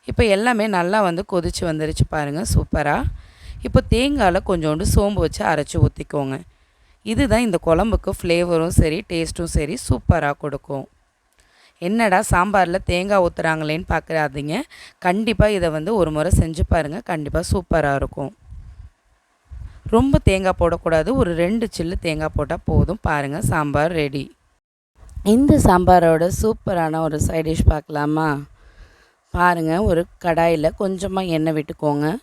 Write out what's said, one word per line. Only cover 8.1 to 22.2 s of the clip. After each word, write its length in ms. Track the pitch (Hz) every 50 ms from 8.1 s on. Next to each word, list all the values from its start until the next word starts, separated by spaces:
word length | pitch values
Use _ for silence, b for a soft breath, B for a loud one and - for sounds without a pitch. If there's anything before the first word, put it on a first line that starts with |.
| 202 -
ஃப்ளேவரும் 580 | - 175 170 170 175 175 170 160 160 175 - -
சரி, 200 | 175 156 151 180 220 -
டேஸ்ட்டும் 420 | 180 165 165 160 - - 170 160 -
சரி, 200 | - 151 143 190 254 -
சூப்பரா 460 | - - 113 - - 180 165 147 143 143 _
கொடுக்கும். 440 | - 147 139 139 _ - 143 135 139 _ _ _ _ _ _ _ _ _ _ b b b b b b b b _ 170 180
என்னடா 320 | 214 233 233 208 180 190 220 -
சாம்பார்ல 480 | 202 175 180 208 196 196 180 170 175 190 - -
தேங்காய் 320 | 180 180 185 202 208 196 180 170
ஊத்துறாங்களேன்னு 600 | 165 - 170 160 160 156 156 151 156 165 185 - 175
பார்க்குறாதீங்க. 600 | 160 - - 160 160 151 143 131 147 147 147 165 226 311 B B B B B B B - 180
கண்டிப்பா 400 | 180 208 226 240 214 196 208 214 214
இதை 140 | 190 175 165 156 156
வந்து 140 | 156 185 233 208
ஒரு 100 | 170 156 151 151
முறை 140 | 151 180 196 -
செஞ்சு 240 | 180 160 160 156 - - -
பாருங்க, 260 | 165 151 143 156 220 - -
கண்டிப்பா 300 | 180 156 147 143 127 160 180 - -
சூப்பரா 400 | 202 175 _ - 160 147 143 139 135
இருக்கும். 300 | 139 - - - - - - _ - - - - - - - - - - _ _ _ _ _ _ _ _ _ _ _ _ - - b b b b b - 214
ரொம்ப 240 | 226 262 277 277 - -
தேங்காய் 340 | - 190 190 190 185 180 -
போடக்கூடாது, 500 | 175 170 165 170 - 170 160 160 151 180 262 269
ஒரு 100 | 240 175 170 160
ரெண்டு 240 | 170 180 220 233 220 196 -
சில்லு 200 | - 165 165 185 185 -
தேங்காய் 320 | 170 156 156